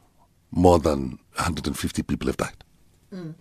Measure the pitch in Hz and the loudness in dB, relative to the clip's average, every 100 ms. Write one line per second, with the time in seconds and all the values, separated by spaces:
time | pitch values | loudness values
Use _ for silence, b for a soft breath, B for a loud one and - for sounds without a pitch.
0 | _ _ _ _ - 85 90 85 78 73 | _ _ _ _ -8 4 6 6 4 0
1 | 65 - _ - 87 71 73 69 85 - | -4 -10 _ -6 -4 -4 -6 -6 -6 -4
2 | - 67 65 - - - - _ _ _ | -4 -4 -4 -4 -6 -8 -20 _ _ _
3 | - 185 160 160 | -18 -14 -14 -16